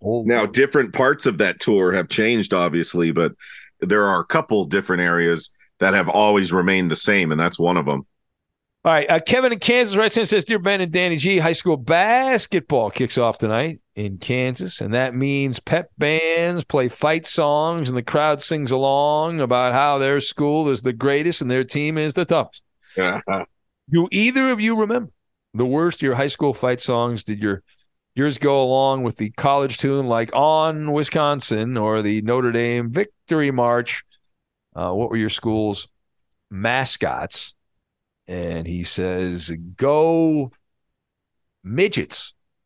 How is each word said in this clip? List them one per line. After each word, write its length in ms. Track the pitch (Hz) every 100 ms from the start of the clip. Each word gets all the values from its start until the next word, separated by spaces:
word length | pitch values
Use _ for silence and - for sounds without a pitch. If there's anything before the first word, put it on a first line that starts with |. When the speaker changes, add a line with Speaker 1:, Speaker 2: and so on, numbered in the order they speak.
Speaker 1:
old. 260 | 101 117 110
Speaker 2:
Now, 180 | 120 107
different 480 | 107 139 147 113
parts 320 | - 131 147 135
of 120 | 95
that 240 | 95 -
tour 320 | - 104 90
have 160 | 92 85
changed, 440 | - 110 117 95
obviously, 580 | 95 87 82 80 87 82
but 240 | 76 80 - - - - -
there 240 | 92 104
are 160 | 101 90
a 60 | -
couple 400 | 160 - 107 80
different 360 | 98 92 90
areas 480 | 87 87 85 82 - _ _ -
that 140 | 95
have 160 | 98 87
always 420 | 95 107 104 90
remained 400 | 92 90 95 90
the 60 | 78
same, 340 | - 101 82
and 80 | 78
that's 200 | 85 -
one 180 | 85 90
of 80 | 71
them. 200 | 69 - _ _ _ _ _ _ _ 170
Speaker 1:
All 80 |
right, 160 | 156 151
uh, 100 | 165
Kevin 320 | - 254 254
in 80 | 226
Kansas 380 | - 240 226 196
writes 180 | 220 233
in 60 |
and 80 | 208
says, 160 | 214 190
"Dear 120 | 220
Ben 220 | 185 196
and 100 | 180
Danny 280 | 180 180 160
G, 220 | 165 185
high 120 | 160
school 240 | 165 175 147
basketball 1120 | 117 165 208 247 262 240 - 185 - 135 104
kicks 280 | - 123 -
off 200 | 117 -
tonight 440 | 110 113 156 160 _
in 260 | - 104 92
Kansas, 600 | - 123 127 123 185 -
and 140 | 104
that 200 | 117 131
means 460 | 123 139 139 139 120
pep 320 | - 165 175 -
bands 680 | 147 160 165 165 170 175
play 240 | - 143 123
fight 380 | - 151 165 160
songs, 640 | - 147 147 160 170 131
and 80 | 127
the 40 |
crowd 400 | 117 151 151 143
sings 300 | - 156 135
along 720 | 131 135 139 147 151 160 165
about 320 | 127 123 123
how 240 | 123 147 139
their 240 | 135 143
school 480 | - - 147 151 151
is 120 | 123
the 120 | 127
greatest 480 | 117 135 143 165 165
and 100 | 127
their 140 | 127 131
team 320 | 143 147 156
is 160 | 151
the 100 | 180
toughest." 400 | 170 165 - - _ _ _ -
Speaker 2:
<laughs> 960 | 92 98 - 98 87 _ _ _ -
Speaker 1:
Do 160 | 165 180
either 360 | 190 226 262 262
of 120 | 233
you 180 | 220 226
remember 320 | 214 247 214 _ _ _ _
the 120 | 107 127
worst 340 | 143 170 165
of 40 |
your 120 | 139 123
high 120 | 139
school 260 | - 143
fight 260 | 123 127 123
songs? 460 | - 120 120 113 -
Did 140 | 104
your, 240 | 104 95 _ _ _ _ _ 127
yours 220 | 147 131
go 260 | 143 139
along 400 | 127 131 135 135
with 140 | 120 -
the 140 | 110
college 460 | - 143 139 139 -
tune 300 | 139 139 127
like 260 | 117 117
"On 600 | 131 151 156 160 156 151
Wisconsin" 840 | 147 147 160 147 143 - 107 117 123
or 260 | 110 110
the 200 | 104 107
Notre 320 | 107 127 123
Dame 380 | 117 117 120 117
Victory 600 | 143 208 _ - 160 143
March? 540 | 127 120 120 120 - - _ _ _ _ _ _
Uh, 200 | - 87
what 160 | 95 117
were 80 | 113
your 120 | 107
school's 600 | - 113 110 107 101 - _ _ _ _ _ -
mascots? 1080 | 95 113 127 127 - 90 64 - - - - _ _ _ _ _ _ -
And 400 | 90 87 82 82
he 160 | 87
says, 680 | 87 - 92 90 90 87 80 82 87 90
"Go 760 | 135 151 160 165 160 151 131 _ _ _ _ _ _ _ _ _ _ _
Midgets." 720 | 92 123 202 - 76 - - _ _ _